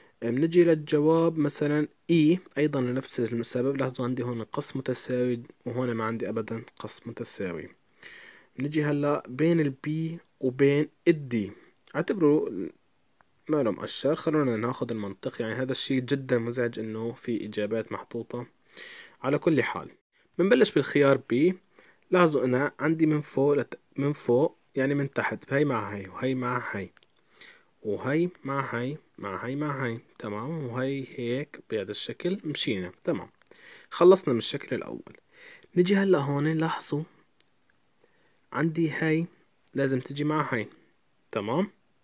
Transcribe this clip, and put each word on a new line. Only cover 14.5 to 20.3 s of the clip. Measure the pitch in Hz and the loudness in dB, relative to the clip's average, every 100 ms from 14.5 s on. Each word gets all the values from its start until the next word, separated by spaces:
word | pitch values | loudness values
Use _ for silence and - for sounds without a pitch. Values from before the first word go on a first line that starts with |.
| 110 | 0
ناخذ | 117 127 120 | -2 -4 -6
المنطق. | 113 101 98 127 - | -6 -8 -8 -10 -6
يعني | 113 | -6
هذا | 113 131 | -4 -4
الشيء | 127 - 135 | -4 -2 -2
جدًا | 123 139 131 123 | 0 -4 0 0
مزعج | 117 123 120 117 | 0 -2 -2 -4
إنه | 110 110 117 | -8 -6 -8
في | 113 - 113 107 | -8 -6 -4 -4
إجابات | 107 104 113 110 | -4 -2 -4 -4
محطوطة. | 104 - 117 - 123 120 _ _ - - - - - | -10 -8 -10 -8 -10 -12 _ _ -20 -18 -20 -20 -6
على | 131 147 | -2 2
كل | 175 143 | 4 2
حال | - 90 76 - _ _ _ | 2 -4 -8 -18 _ _ _